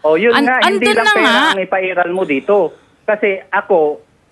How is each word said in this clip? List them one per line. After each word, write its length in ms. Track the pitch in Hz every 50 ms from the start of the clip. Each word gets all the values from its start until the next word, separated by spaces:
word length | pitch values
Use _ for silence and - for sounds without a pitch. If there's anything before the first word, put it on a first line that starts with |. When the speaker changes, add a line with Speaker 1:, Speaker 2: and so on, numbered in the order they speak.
| -
Speaker 1:
O, 100 | 151 160
yun 160 | 170 214 240
Speaker 2:
An-, 140 | 240 269 285
Speaker 1:
nga, 160 | 240 254 247
hindi 260 | 202 - - - 240
Speaker 2:
andun 60 | -
Speaker 1:
lang 140 | 214 226 226 214
Speaker 2:
na 60 | 208
Speaker 1:
pera 80 | - -
Speaker 2:
nga. 140 | 254 233 254 294 320 233
Speaker 1:
ang 80 | 196 180
ipairal 460 | - 196 190 185 185 180 180 175 170
mo 100 | 175 190
dito. 540 | 185 151 143 131 - - 208 202 170 151 - - _ _ _ _
Kasi 380 | _ - 214 214 214 202 190 185 - -
ako, 560 | - 196 202 - 202 165 156 147 147 - - _ _ _ _ _